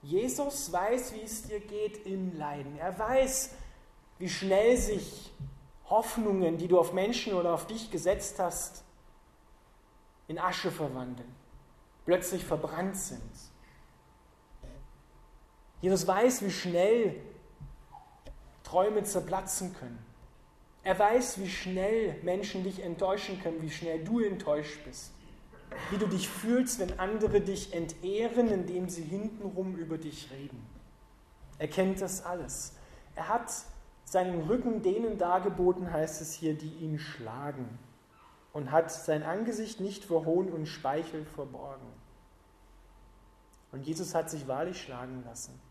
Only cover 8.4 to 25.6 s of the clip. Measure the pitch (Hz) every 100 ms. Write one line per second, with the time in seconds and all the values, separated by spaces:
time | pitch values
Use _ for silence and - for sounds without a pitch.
8.4 | 180 - - - - - - - - -
9.4 | - - _ - - - - _ - 160
10.4 | 180 170 185 - 147 127 127 120 120 -
11.4 | - - - - - _ - 180 180 185
12.4 | - 151 151 156 190 190 - 123 - -
13.4 | - - - - - - - - - _
14.4 | _ - - - - - - - - -
15.4 | - _ - - 180 190 180 190 240 254
16.4 | 202 - 180 170 190 233 214 147 - -
17.4 | - - - - - - - - - -
18.4 | - - - 175 202 214 202 185 170 190
19.4 | 190 - 180 185 123 117 113 - - -
20.4 | - - - - 190 190 208 240 247 -
21.4 | 190 - 185 185 190 226 208 156 170 185
22.4 | 208 190 185 185 185 170 190 202 208 185
23.4 | 170 160 160 - 170 160 160 233 214 185
24.4 | - 151 151 - 131 - - - - -
25.4 | - -